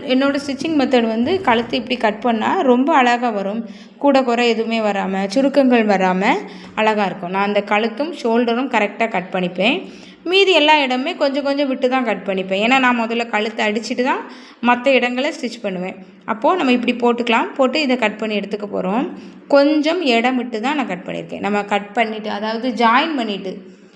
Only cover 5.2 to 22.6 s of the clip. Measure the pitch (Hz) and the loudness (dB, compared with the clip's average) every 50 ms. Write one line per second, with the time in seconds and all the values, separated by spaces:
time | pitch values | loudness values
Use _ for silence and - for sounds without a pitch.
5.2 | 196 196 196 269 269 277 277 285 269 254 247 233 220 208 196 185 185 185 185 185 | -2 0 0 0 2 2 4 4 4 6 4 4 4 4 2 2 2 2 2 2
6.2 | 196 240 320 415 403 - - - - - - 214 220 220 214 208 202 185 165 - | 2 0 0 0 -4 -8 -14 -18 -18 -8 -4 0 0 2 2 2 0 -2 -2 -6
7.2 | 180 175 190 196 202 202 208 202 202 208 208 208 226 226 220 - 285 320 - - | -6 -4 -2 0 0 0 0 0 0 0 0 0 0 -2 -2 -4 -6 -6 -6 -4
8.2 | - - 226 240 247 233 233 240 277 269 - 214 208 202 208 - 226 220 - 185 | -2 0 2 2 2 0 0 -2 -2 -2 0 0 0 -2 -2 -2 -2 -2 -2 -4
9.2 | 180 - - 185 180 175 180 185 190 240 330 381 - - - - - - - - | -4 -4 -4 -4 -4 -4 -2 0 2 2 2 0 -4 -10 -16 -20 -20 -20 -20 -10
10.2 | - 330 370 392 392 381 359 302 294 302 311 302 277 254 254 254 269 330 359 339 | -4 0 2 4 4 4 4 4 6 6 4 4 4 0 -2 -2 -2 -4 -2 0
11.2 | 302 277 269 294 269 277 277 285 294 269 262 254 - 247 254 262 247 226 202 185 | 0 0 0 0 -2 0 0 0 0 0 0 0 0 0 0 0 0 -2 -4 -4
12.2 | - 196 190 190 185 185 190 196 214 240 262 262 254 247 247 233 226 220 233 233 | -4 -4 -4 -4 -2 -2 -2 0 2 2 2 4 4 2 2 0 -2 -2 -2 -4
13.2 | 233 233 220 208 214 226 220 233 220 208 214 240 220 - 254 240 247 262 - - | -2 -2 -2 -2 -2 -4 -4 -2 -2 -2 -2 -2 -4 -4 -4 -2 -2 -2 -2 -4
14.2 | - - - - - - - - - 240 247 247 247 277 262 240 240 247 247 254 | -6 -10 -16 -20 -20 -20 -12 -2 0 0 0 2 4 4 4 4 2 0 -2 -2
15.2 | 277 320 320 - 247 233 - - - 202 185 180 180 190 - - - - - - | -2 -4 -4 -6 -8 -8 -8 -8 -6 -6 -6 -4 -6 -8 -10 -12 -18 -20 -20 -12
16.2 | - - 214 214 - 311 370 359 302 254 247 233 240 247 247 - 240 240 233 233 | -8 -8 -4 0 2 2 2 2 2 2 2 2 2 -2 -2 2 0 0 0 0
17.2 | 240 233 226 247 330 - - - 262 247 - 311 302 254 254 247 226 208 214 - | 0 2 2 2 0 -2 0 0 0 2 2 0 0 0 0 0 0 -2 -2 -4
18.2 | 220 214 214 202 196 202 208 202 208 202 196 190 185 185 202 240 302 - - - | -4 -4 -4 -4 -4 -6 -6 -8 -6 -6 -4 -4 -4 -2 -2 -2 -4 -4 -8 -12
19.2 | - - - - - - 285 277 285 294 311 302 277 311 339 370 339 262 233 226 | -16 -18 -20 -16 -2 2 4 4 6 4 4 2 0 0 0 0 2 2 2 2
20.2 | 226 254 262 247 233 240 233 214 220 269 302 294 240 196 185 180 - 180 170 170 | 2 0 0 -2 -4 -4 -6 -4 -4 -2 -2 -2 -4 -4 -6 -8 -8 -8 -8 -8
21.2 | 165 165 - 170 196 196 208 208 202 202 208 202 196 - - 247 226 220 220 214 | -8 -10 -8 -6 -4 -2 -2 -2 0 0 -2 -2 -2 -2 -2 -2 -2 -2 -4 -6
22.2 | 214 208 208 202 214 214 226 226 | -6 -6 -6 -4 -4 -4 -4 -4